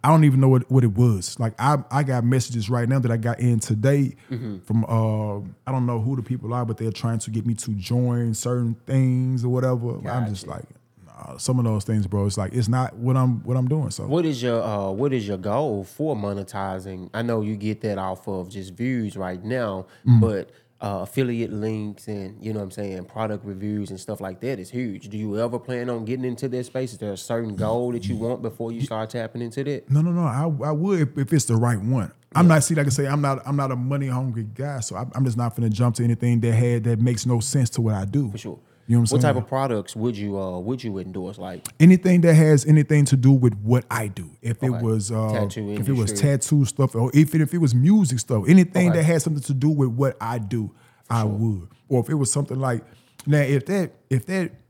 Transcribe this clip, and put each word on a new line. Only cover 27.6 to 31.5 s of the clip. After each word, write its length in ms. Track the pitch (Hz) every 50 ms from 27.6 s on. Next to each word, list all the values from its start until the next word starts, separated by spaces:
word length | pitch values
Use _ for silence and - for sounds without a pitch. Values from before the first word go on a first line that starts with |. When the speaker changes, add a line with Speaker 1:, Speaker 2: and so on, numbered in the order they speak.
| 107 110 113 120 123 123 120
Speaker 2:
that 160 | 117 92 98
you 80 | 117
want 260 | 107 110 117 123 - 113
before 300 | 113 - - 123 113 117
you 80 | 117
start 300 | - - 117 110 110 110
tapping 320 | - 123 113 113 - 117 120
into 200 | 117 113 139 135
that? 260 | 143 143 127 - -
Speaker 1:
No, 120 | 135 147
no, 100 | 160 175
no. 120 | 170 175 170
I, 180 | 147 110 131 156 170 151 139 -
I 60 | 147 156
would 280 | 147 165 196 196 175
if, 160 | 151 131 -
if 160 | - 135 - 165
it's 120 | 147 -
the 100 | -